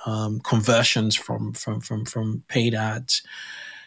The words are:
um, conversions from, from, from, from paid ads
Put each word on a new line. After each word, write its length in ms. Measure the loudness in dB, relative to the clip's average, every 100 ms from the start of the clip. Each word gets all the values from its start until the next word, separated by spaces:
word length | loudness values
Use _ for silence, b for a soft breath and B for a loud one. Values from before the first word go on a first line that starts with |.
| -4
um, 340 | -2 0 -2
conversions 800 | 2 4 6 6 6 4 2 2
from, 340 | 0 -4 -4
from, 300 | -6 -4 -4
from, 240 | -4 -4 -4
from 380 | -2 -2 -4 -2
paid 260 | 2 2
ads 500 | 2 0 -2 -2 -2 -2 B B B B B